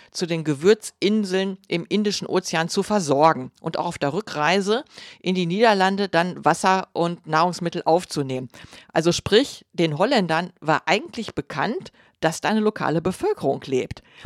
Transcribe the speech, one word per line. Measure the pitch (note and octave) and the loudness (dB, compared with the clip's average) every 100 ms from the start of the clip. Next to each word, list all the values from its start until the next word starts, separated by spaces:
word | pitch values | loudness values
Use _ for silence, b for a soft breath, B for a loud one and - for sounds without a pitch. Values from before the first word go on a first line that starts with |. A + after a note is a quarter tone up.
| B | B
zu | - | -6
den | E3+ E3+ | -4 -2
Gewürzinseln | D#3 C#3 F3 A3 - - G3 G#3+ G3 F#3 G3 F#3+ - | -2 2 4 2 0 -2 0 2 0 0 -2 -6 -6
im | E3+ - | -6 -2
Indischen | G3 G#3 F#3+ - | -2 -2 -4 -2
Ozean | F3+ - E3 E3 | -2 -2 -4 -2
zu | G3+ | -2
versorgen | F#3+ G#3+ D3 C#3 D#3+ C3 C3 _ | 0 0 2 6 6 4 -4 _
und | E3 - | -8 -4
auch | E3+ | -6
auf | - | -4
der | C#3+ | -4
Rückreise | E3+ - D3 D3+ G3 F#3+ A#3 - B B B | -4 -6 -2 2 2 2 -2 -4 B B B
in | - | -4
die | F#3 | -2
Niederlande | E3+ F#3+ A#3 G3+ F#3+ G3 G3 | 0 2 4 4 2 0 0
dann | E3 F3+ - | 0 0 0
Wasser | D3 E3+ F#3+ F#3+ - | 0 2 2 2 0
und | - E3+ F3 D#3 | -2 -2 -4 -2
Nahrungsmittel | D#3 F3 E3 E3+ F3 | 2 2 0 -6 -2
aufzunehmen. | - E3+ - D#3 C3+ B2+ B2+ B B B B | 0 0 0 -6 -4 -6 -8 B B B B
Also | - E3 | 0 2
sprich, | E3 - G#3 C#4 - _ | 0 2 2 2 -6 _
den | E3+ E3 D3 | -2 -2 2
Holländern | A3 C4 F3 D#3+ F3 - | 2 2 2 -2 -4 -6
war | D3 D3 - | 0 0 2
eigentlich | G3 E4+ - G#3 | 0 -2 -10 -8
bekannt, | - - D3 D#3+ F4 - b b b | -8 -8 -6 -4 -6 -10 b b b
dass | D#3+ D#3+ | -4 -2
da | D3+ | 0
eine | A3 | 2
lokale | G#3+ - C3+ D#3+ | 0 -2 -2 0
Bevölkerung | F3+ - G4 G4+ C#3 B2+ - | -2 -2 -4 -2 -2 -2 -2
lebt. | B2+ - - B B | -2 -2 -10 B B